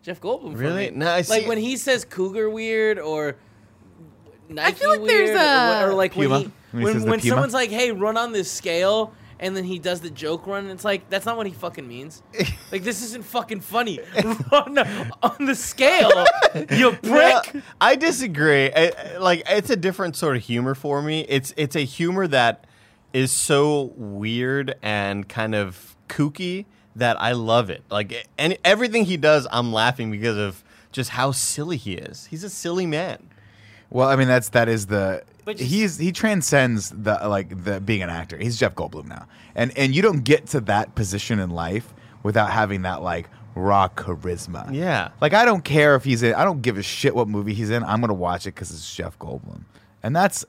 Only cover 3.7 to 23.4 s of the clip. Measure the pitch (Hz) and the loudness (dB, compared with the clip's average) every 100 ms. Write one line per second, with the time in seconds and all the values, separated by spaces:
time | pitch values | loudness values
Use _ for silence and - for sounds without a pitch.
3.7 | _ - - - _ - - - 294 320 | _ -20 -20 -20 _ -20 -20 -16 -2 -2
4.7 | 415 571 605 427 440 392 415 302 277 240 | 0 2 2 4 4 4 4 4 4 4
5.7 | 220 196 196 185 185 139 135 139 - _ | 2 2 2 0 2 2 2 0 -12 _
6.7 | 117 156 220 156 226 - 254 269 254 233 | -2 0 0 0 2 2 2 2 0 -2
7.7 | 214 247 202 214 226 233 214 180 - 190 | 0 0 0 -2 0 -2 -4 -4 -6 -4
8.7 | 170 185 214 220 - - - 185 190 185 | 0 2 2 -2 -8 -20 -10 -6 -6 -6
9.7 | 185 170 180 165 143 151 165 185 196 196 | -6 -4 -6 -8 -10 -6 -6 -6 -8 -8
10.7 | 185 208 196 196 190 208 233 208 147 175 | -8 -4 -4 -4 -6 -4 -6 -6 -8 -12
11.7 | - 127 120 147 151 _ 226 151 - - | -12 -16 -16 -16 -20 _ -6 -6 -6 -10
12.7 | 190 190 196 226 240 196 240 226 208 - | -8 -6 -8 -10 -14 -8 -8 -6 -10 -4
13.7 | 214 233 160 - - 208 220 - 285 269 | -4 -2 -6 -4 -2 -2 -2 4 2 4
14.7 | 285 226 202 117 - 233 - 269 269 - | 0 0 -2 -8 -2 -2 0 -2 -2 -4
15.7 | - 262 359 240 180 180 679 - 160 - | 2 4 6 6 8 6 6 2 2 0
16.7 | - 254 - 214 285 339 - - 285 - | 4 4 4 2 6 8 6 2 -10 -14
17.7 | - 214 269 330 285 254 147 156 143 135 | 2 4 4 2 0 -4 2 4 6 4
18.7 | 156 170 - 147 170 185 175 - 208 196 | 4 2 2 -10 -2 2 2 2 0 0
19.7 | 226 180 185 180 147 160 123 107 120 127 | 0 0 -2 -6 -2 -2 -2 -2 -2 -2
20.7 | 135 147 143 151 156 - 139 135 - 147 | -4 -2 -2 -2 -4 0 -2 -2 -4 -4
21.7 | 170 135 - 170 185 185 135 117 107 _ | -2 -4 -2 -2 0 0 2 2 0 _
22.7 | _ _ _ _ 131 131 - | _ _ _ _ -2 0 -2